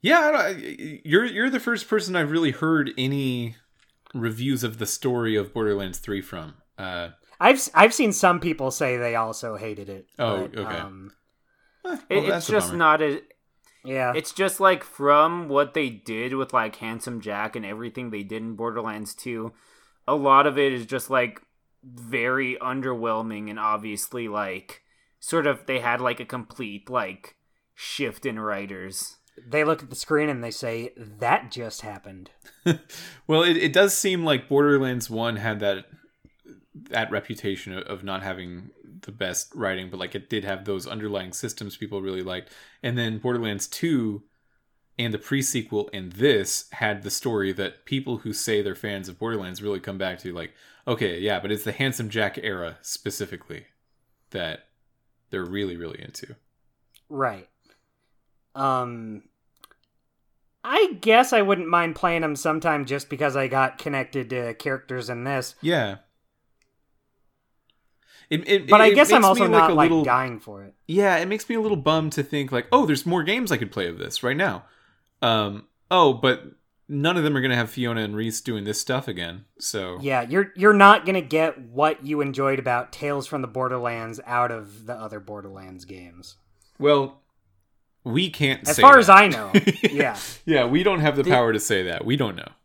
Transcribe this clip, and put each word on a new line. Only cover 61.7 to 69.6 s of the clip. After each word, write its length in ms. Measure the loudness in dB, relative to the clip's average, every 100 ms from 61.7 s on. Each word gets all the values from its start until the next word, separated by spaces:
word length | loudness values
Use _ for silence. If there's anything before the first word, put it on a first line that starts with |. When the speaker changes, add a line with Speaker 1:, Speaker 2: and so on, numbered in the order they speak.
| 2 2 0
Speaker 2:
playing 280 | 0 0
'em 120 | -2 -2
sometime 500 | -2 0 0 0 -2
just 220 | -6 -6
because 280 | -2 -2 0
I 120 | 0
got 300 | 2 0 0
connected 540 | -6 -4 -4 -6 -4
to 240 | -6 -6 -6
characters 520 | -4 -4 -6 -8 -6
in 120 | -6 -4
this. 280 | -4 -6 -6
Speaker 1:
Yeah. 360 | -2 0 -2 -6 _ _ _ _ _ _ _ _ _ _ _ _ _ _ _ _ _ _ _ _ _ -20 _
It, 180 | -6 2
it, 200 | 2 8
Speaker 2:
But 120 | 10
Speaker 1:
it, 20 |
Speaker 2:
I 40 | 10
Speaker 1:
it 80 | 8
Speaker 2:
guess 140 | 8
I'm 100 | 8
Speaker 1:
makes 60 | 8
Speaker 2:
also 160 | 6 6
Speaker 1:
me, 20 |
like, 120 | 6